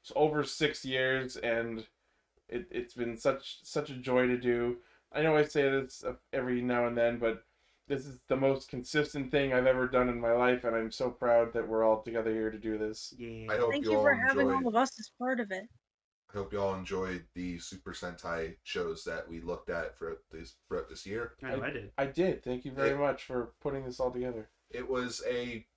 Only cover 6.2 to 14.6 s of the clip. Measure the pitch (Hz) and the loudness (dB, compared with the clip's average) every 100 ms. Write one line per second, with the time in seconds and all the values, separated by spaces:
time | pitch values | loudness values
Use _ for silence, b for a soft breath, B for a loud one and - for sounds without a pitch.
6.2 | _ 135 127 123 123 123 120 120 117 120 | _ -4 0 0 2 2 2 4 2 4
7.2 | 117 107 _ _ _ _ _ 139 139 127 | 0 0 _ _ _ _ _ -6 -4 -18
8.2 | _ 135 135 135 - 127 123 151 147 147 | _ 4 4 2 -4 -10 -2 0 0 -2
9.2 | 127 147 139 127 127 127 127 127 123 120 | 0 2 4 4 6 4 4 4 2 2
10.2 | 117 120 127 123 120 113 113 - 123 120 | 2 4 4 4 2 0 -2 -2 -4 0
11.2 | 123 117 117 117 110 110 110 110 - 113 | 6 6 6 0 0 4 6 4 2 -2
12.2 | 110 110 110 110 110 107 107 107 - 120 | 0 0 -2 -2 -4 -2 -4 -6 -14 -12
13.2 | 117 113 110 107 226 285 262 - 285 277 | -12 -10 -4 2 2 2 2 6 6 4
14.2 | 262 269 269 262 | 2 4 4 2